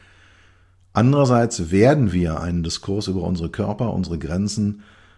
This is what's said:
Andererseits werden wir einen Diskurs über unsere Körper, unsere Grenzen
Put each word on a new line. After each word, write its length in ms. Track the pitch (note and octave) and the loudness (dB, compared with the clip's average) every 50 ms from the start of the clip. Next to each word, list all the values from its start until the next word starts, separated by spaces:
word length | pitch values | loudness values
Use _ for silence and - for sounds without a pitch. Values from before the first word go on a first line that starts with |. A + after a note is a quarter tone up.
| _ _ _ _ _ _ _ _ _ _ _ _ _ _ _ _ _ _ - | _ _ _ _ _ _ _ _ _ _ _ _ _ _ _ _ _ _ 0
Andererseits 800 | G#2+ A2 C3 C#3+ C#3+ C#3 B2+ B2 A#2 A#2 A2+ - - E2+ D#2+ | 2 4 4 4 4 4 4 4 2 2 0 -2 -6 -4 0
werden 400 | F2+ G2 A2 C3 D3+ D3+ B2+ F#2+ | 4 4 6 6 6 4 2 2
wir 300 | E2+ F2+ F2 D#2+ D#2+ - | 2 0 0 0 -2 -4
einen 220 | D#2+ F2 F2 F2 E2 | -4 -4 -4 -2 -4
Diskurs 440 | E2 - - - - G2 G#2+ G2+ | -4 -6 -8 -6 -6 -4 -4 -4
über 140 | F#2+ F#2 F#2 | -4 -4 -4
unsere 280 | E2 F2 F#2 E2+ E2 E2 | -2 -2 -2 -4 -4 -6
Körper, 440 | - - G#2 G2 G#2 - B2+ G#2+ F#2 | -4 -4 -4 -4 -2 -2 -2 -2 -2
unsere 240 | F#2 F2+ E2 E2+ | -2 -4 -4 -6
Grenzen 640 | D#2 - C#2+ E2+ F#2 G2+ - - - G#2 G2+ G#2 - - - - _ - _ _ | -6 -6 -4 -2 -2 -2 -2 -2 -2 -2 -2 -4 -6 -12 -20 -20 _ -20 _ _